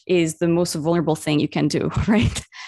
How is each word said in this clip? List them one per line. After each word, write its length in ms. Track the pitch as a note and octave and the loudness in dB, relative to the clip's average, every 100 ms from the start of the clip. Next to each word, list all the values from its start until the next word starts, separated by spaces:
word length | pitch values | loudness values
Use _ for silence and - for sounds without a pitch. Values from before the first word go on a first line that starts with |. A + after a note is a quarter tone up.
| - | -2
is 340 | F3+ D#3+ - | 0 0 0
the 80 | F3 | 0
most 260 | E3+ F3 E3 | 2 0 -2
vulnerable 400 | D3+ E3+ D#3+ D#3 | 0 0 0 -2
thing 240 | - D3 | 0 0
you 80 | D3 | 0
can 200 | D#3 D3 | 0 -2
do, 220 | D3 D#3+ - | 0 -2 -2
<laughs> 80 | - | 2
right? 360 | A3 - - - - | 2 2 -2 -10 -18